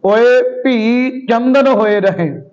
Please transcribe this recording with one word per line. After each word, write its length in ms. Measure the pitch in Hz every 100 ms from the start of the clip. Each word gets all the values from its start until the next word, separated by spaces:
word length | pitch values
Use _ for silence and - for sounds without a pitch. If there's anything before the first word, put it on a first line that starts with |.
| 190
ਹੋਏ 360 | 214 240 254 247 254
ਭੀ 460 | 254 240 220 247 254 254 254
ਚੰਦਨ 400 | 233 254 262 277
ਹੋਏ 320 | 220 214 208
ਰਹੇ। 420 | 196 170 165 139 -